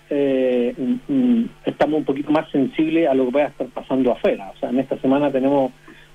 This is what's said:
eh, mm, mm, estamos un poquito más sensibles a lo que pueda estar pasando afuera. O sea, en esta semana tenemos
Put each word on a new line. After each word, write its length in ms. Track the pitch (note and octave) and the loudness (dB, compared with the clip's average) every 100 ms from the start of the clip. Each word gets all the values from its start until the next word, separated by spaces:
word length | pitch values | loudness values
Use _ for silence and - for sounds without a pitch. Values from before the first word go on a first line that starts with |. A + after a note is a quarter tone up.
| - | -4
eh, 680 | D3 C#3 C3 B2+ B2 A#2+ B2 | 0 2 2 2 2 0 -2
mm, 340 | B2 B2 - | -2 -2 -2
mm, 380 | C3+ B2 A#2 A#2 - | 0 2 2 0 -6
estamos 320 | - - D3 D3+ | -6 -2 0 0
un 80 | |
poquito 240 | D3+ C3+ D3 | -2 -2 0
más 180 | D3+ D3+ | 0 0
sensibles 580 | C#3+ B2 - D#3 E3 D#3 | 0 0 0 0 2 2
a 60 | |
lo 100 | C3 | 2
que 60 | B2 | 2
pueda 160 | C#3+ C#3+ | 0 0
estar 180 | - C3 | -4 -10
pasando 420 | - - C3+ A#2+ | -10 -4 0 0
afuera. 400 | - G3 B2 F#2+ | 0 0 -2 -8
O 40 | - | -10
sea, 100 | B2 | -4
en 80 | B2 | -2
esta 220 | C3+ B2 | -2 -2
semana 320 | C3 C#3 D3 | 0 2 0
tenemos 400 | C3 C3+ C#3+ B2+ - - - - | 0 2 2 0 -4 -20 -20 -8